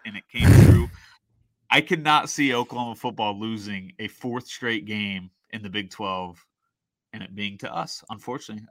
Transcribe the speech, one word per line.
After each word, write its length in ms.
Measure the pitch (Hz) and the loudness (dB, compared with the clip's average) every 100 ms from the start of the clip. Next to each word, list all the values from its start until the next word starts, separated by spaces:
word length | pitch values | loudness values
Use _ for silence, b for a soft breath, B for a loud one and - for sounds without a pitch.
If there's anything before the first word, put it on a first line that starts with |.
| 110 | -12
and 100 | 101 | -16
it 80 | - | -10
came 200 | - - - | 2 8 10
true. 260 | - - - B B B _ _ _ _ - | 10 8 4 B B B _ _ _ _ -2
I 120 | 135 | 0
cannot 480 | 151 170 151 151 - | 2 0 2 2 0
see 240 | - 139 | -2 0
Oklahoma 420 | 120 123 123 120 110 | 0 -2 -6 -8 -8
football 420 | 123 113 104 101 | -8 -4 -4 -2
losing 540 | 110 113 101 98 95 - | -6 -6 -8 -10 -12 -12
a 80 | 107 | -14
fourth 400 | - 127 120 123 | -10 -8 -8 -10
straight 380 | - 120 113 104 | -8 -6 -6 -4
game 440 | 107 104 95 90 _ _ | -6 -4 -6 -10 _ _
in 120 | 113 | -14
the 80 | 104 | -10
Big 200 | 104 95 | -8 -8
Twelve 500 | - 101 92 90 87 _ _ _ _ _ _ _ | -8 -6 -6 -8 -14 _ _ _ _ _ _ _
and 100 | 110 | -18
it 140 | 95 95 | -16 -10
being 220 | 101 101 | -10 -8
to 160 | - 165 | -10 -8
us. 280 | 165 - - | -10 -12 -14
Unfortunately, 560 | 110 - 135 - 107 110 | -14 -10 -12 -12 -16 -14